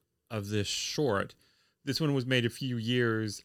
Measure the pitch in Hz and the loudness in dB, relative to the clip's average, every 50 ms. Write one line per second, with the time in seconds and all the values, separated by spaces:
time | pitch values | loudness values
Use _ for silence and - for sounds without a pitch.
0 | _ _ _ _ _ _ 113 107 101 101 104 104 98 - - - - - - - | _ _ _ _ _ _ -6 -6 -4 -2 -2 -2 0 0 -2 -4 -4 -4 -2 0
1 | 151 131 104 98 95 - - _ _ _ _ _ _ _ _ _ _ 143 131 127 | 2 2 2 2 0 -2 -6 _ _ _ _ _ _ _ _ _ _ -4 -2 0
2 | 160 151 143 135 123 127 131 123 117 117 - - 143 131 123 117 110 113 123 123 | 2 2 2 0 0 2 2 2 2 2 -2 -2 -6 -4 -4 -2 0 0 2 2
3 | 120 117 113 110 110 107 104 - | 4 2 2 0 -2 -4 -6 -10